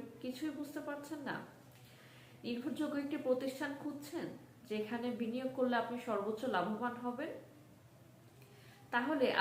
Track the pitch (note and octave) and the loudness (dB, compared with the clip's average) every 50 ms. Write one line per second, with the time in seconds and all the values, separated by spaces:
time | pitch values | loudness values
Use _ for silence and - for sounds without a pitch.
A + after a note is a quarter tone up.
0 | - - - - - B3+ B3+ - D#4 D#4 C#4 D4+ D4 - - D4+ C#4+ C#4+ C#4+ C#4+ | -4 -8 -10 -6 -6 -6 -4 -2 -2 -2 -2 -2 -6 -4 -4 -4 -4 -4 -4 -6
1 | - - D#4 D4 C#4 G#3+ D#3 - - - - - - - - - - - - - | -6 -6 -6 -4 -4 -4 -4 -4 -6 -10 -14 -18 -20 -20 -20 -20 -20 -20 -20 -20
2 | - - - - - - - - - A#3 A#3+ A#3+ B3+ D#4 - - D4+ - D4 C#4+ | -20 -20 -20 -20 -20 -20 -18 -8 -4 -2 -2 0 0 -2 0 0 0 0 2 0
3 | C#4 C#4 D4+ C#4 B3 B3+ B3+ B3+ C4+ C4 - - D4+ C#4 F3+ - - D4 - C#4+ | 0 0 -2 0 4 4 4 4 4 0 0 -2 -2 -2 -2 -4 -4 -6 -6 -6
4 | - - E4+ D#4 F#3 - - - - - - - - - G#3+ G#3+ G#3+ - A#3+ A#3 | -8 -6 -4 -4 -4 -4 -6 -10 -14 -18 -20 -20 -8 -4 -2 -2 0 0 -2 -2
5 | A#3+ B3 G#3+ G#3 A#3 A3 A#3+ B3+ C4 C4 - C4+ B3+ B3 A#3+ A3+ A3+ - A#3+ A#3+ | 0 -2 0 0 0 0 0 0 0 0 2 2 4 4 4 4 2 2 -2 -4
6 | - A#3 G#3+ G3+ G3 A3 G#3+ - C4+ A#3 G#3 F3+ F3 G#3+ G#3+ G#3+ B3 A#3+ A#3 - | 0 0 0 2 2 0 0 0 0 2 4 4 4 4 2 2 0 0 -2 0
7 | B3 B3 A#3+ C4 D4+ - - - - - - - - - - - - - - - | -2 -2 -2 -2 -4 -4 -6 -8 -10 -14 -18 -20 -20 -20 -20 -20 -20 -20 -20 -20
8 | - - - - - - - - - - - - - - - - - - - A#3+ | -20 -20 -20 -20 -20 -20 -20 -20 -20 -20 -20 -20 -20 -20 -20 -20 -6 4 4 4
9 | B3 C#4+ D#4+ C#4 B3 G#3+ - - | 6 6 6 6 6 8 8 6